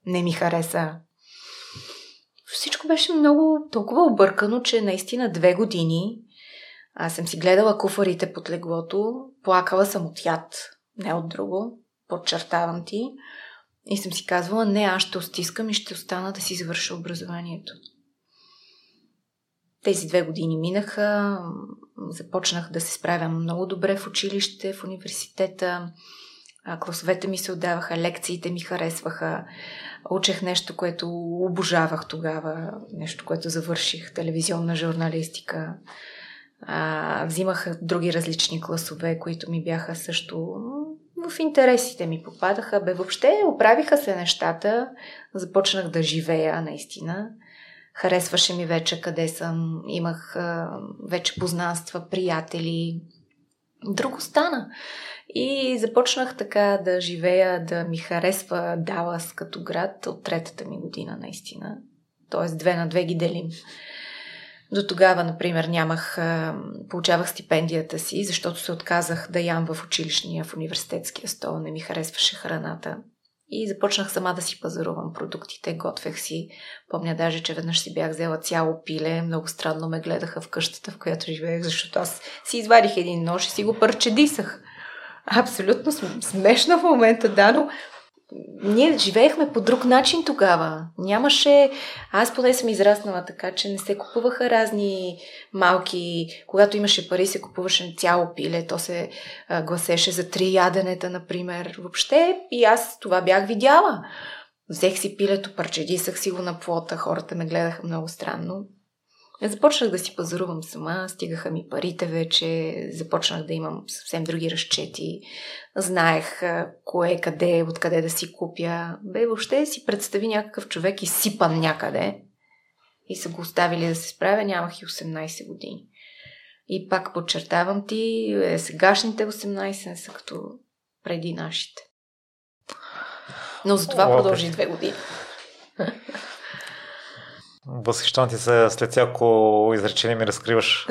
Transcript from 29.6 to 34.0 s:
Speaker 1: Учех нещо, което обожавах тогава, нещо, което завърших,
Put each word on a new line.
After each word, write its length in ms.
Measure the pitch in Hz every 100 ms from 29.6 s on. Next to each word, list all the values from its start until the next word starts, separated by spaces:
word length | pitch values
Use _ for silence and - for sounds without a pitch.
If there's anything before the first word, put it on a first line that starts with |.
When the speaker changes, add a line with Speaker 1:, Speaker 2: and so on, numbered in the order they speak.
| - - - - -
Speaker 1:
Учех 320 | 190 196 170
нещо, 340 | 180 180 - 165
което 320 | 180 170 170 170 170 175 185
обожавах 580 | 180 165 175 160 160 -
тогава, 640 | 160 160 160 156 160 165 214 -
нещо, 320 | 160 160 -
което 240 | - 165 170
завърших, 640 | 165 165 165 - 160